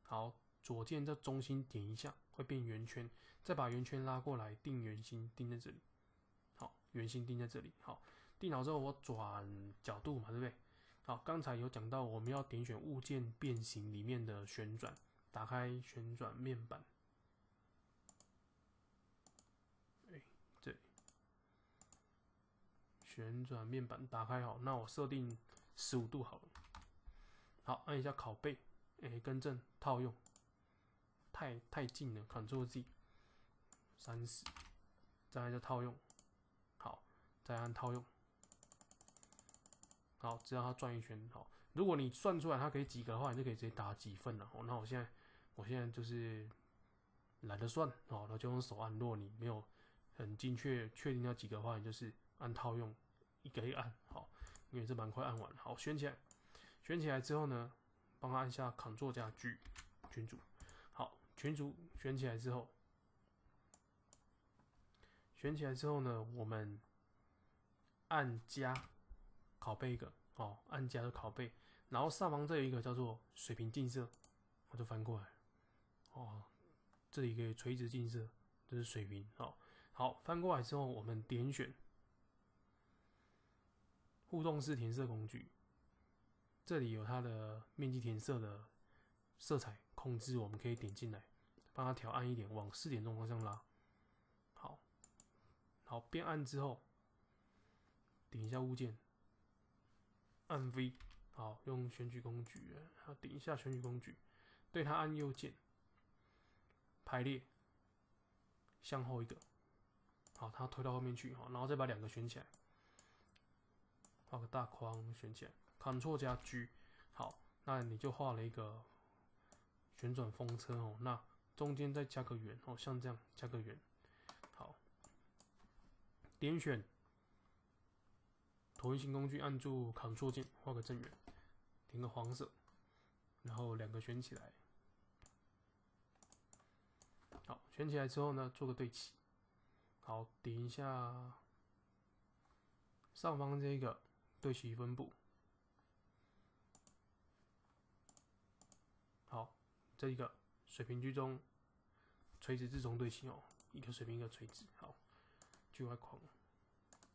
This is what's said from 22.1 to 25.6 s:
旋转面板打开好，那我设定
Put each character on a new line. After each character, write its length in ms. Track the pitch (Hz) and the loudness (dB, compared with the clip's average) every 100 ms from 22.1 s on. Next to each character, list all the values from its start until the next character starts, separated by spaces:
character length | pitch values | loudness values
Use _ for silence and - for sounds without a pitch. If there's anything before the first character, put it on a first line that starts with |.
| _ _ _ _ _ - - - - | _ _ _ _ _ -20 -20 -20 -20
旋 440 | - - 113 123 | -12 -6 -2 -2
转 220 | 127 120 113 | -2 -2 0
面 180 | 131 120 | 0 0
板 200 | 117 131 | -4 -2
打 160 | 113 | 0
开 180 | 110 127 | 2 2
好， 160 | 120 113 | 2 0
那 160 | 131 127 | 2 2
我 120 | 110 | 0
设 200 | - 135 | 0 2
定 300 | 135 123 113 - - | 2 0 -2 -10 -20